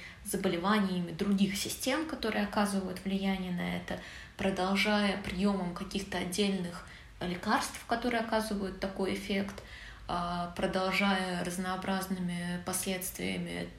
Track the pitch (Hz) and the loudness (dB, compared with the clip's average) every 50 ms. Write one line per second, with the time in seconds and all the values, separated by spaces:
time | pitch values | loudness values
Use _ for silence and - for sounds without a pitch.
0 | - - - - - - - 190 196 185 170 170 180 202 214 208 196 185 180 180 | -12 -14 -14 -12 -6 -2 0 2 2 2 2 4 4 4 4 6 4 4 2 0
1 | 170 170 160 160 202 202 196 190 190 190 - - - - - - - 254 285 320 | 0 -2 -2 0 2 4 4 6 4 4 2 0 -2 -4 -4 -2 -2 0 0 0
2 | 320 - 262 - 233 220 214 208 202 202 - 214 202 196 196 190 190 185 180 - | 0 -2 -4 -2 -2 0 0 0 0 2 2 2 2 4 2 0 0 -2 -4 -4
3 | - 196 196 190 196 196 190 185 185 185 180 175 180 180 180 175 180 - 180 180 | -2 0 0 2 2 2 0 0 0 -2 -2 -2 -2 -2 -2 -2 -2 -4 -6 -6
4 | - - - - - - - - 196 196 180 180 185 190 196 196 202 214 208 208 | -8 -10 -14 -14 -14 -12 -4 0 0 2 2 2 2 2 4 4 4 4 4 4
5 | 202 196 185 - - - 185 180 202 202 196 185 175 170 175 - 190 - - 196 | 4 4 2 0 -2 -4 0 2 4 4 4 2 0 -2 -4 -4 -6 -4 -4 -4
6 | 190 - 190 175 185 175 - 208 202 196 196 185 175 170 170 - - - - - | -2 -2 -2 -2 -2 0 2 2 4 4 2 2 0 -2 -6 -8 -12 -14 -16 -18
7 | - - - - 175 180 180 180 - 214 247 277 - - - - - - 233 233 | -18 -16 -8 -6 -4 -2 -2 -2 0 2 2 2 2 0 -6 -6 -2 -2 0 0
8 | 254 240 233 226 220 - 226 220 214 - 202 196 196 185 185 - 196 190 - 196 | 0 0 0 0 0 2 2 2 2 0 -2 -2 -2 -4 -4 -4 -4 -4 -2 0
9 | 190 196 202 196 - - 196 196 196 196 - - - - - - - - - - | 0 0 0 -2 -2 0 0 0 0 -2 -4 -10 -12 -14 -14 -14 -14 -14 -16 -12
10 | - - 175 175 175 175 175 175 175 175 - - 190 180 180 185 190 190 185 180 | -6 -4 -2 -2 -2 -2 -2 -2 -4 -4 -2 0 0 2 2 2 2 2 2 4
11 | 202 196 190 185 185 185 180 175 180 180 175 190 185 185 185 185 - 196 190 190 | 4 4 4 4 2 0 -2 -2 -2 -2 -2 -2 0 0 -2 -2 0 0 0 0
12 | 185 185 185 180 180 175 175 175 175 175 175 180 175 185 185 - - 196 185 185 | 0 -2 -2 -2 0 0 0 -2 -2 -2 -2 -2 -2 -2 -2 -2 0 -2 -2 -2
13 | 185 - - - - 95 - 180 170 170 - - - 175 - | -2 -6 -6 -4 -2 -2 -2 -2 -2 -4 -4 -4 -6 -6 -8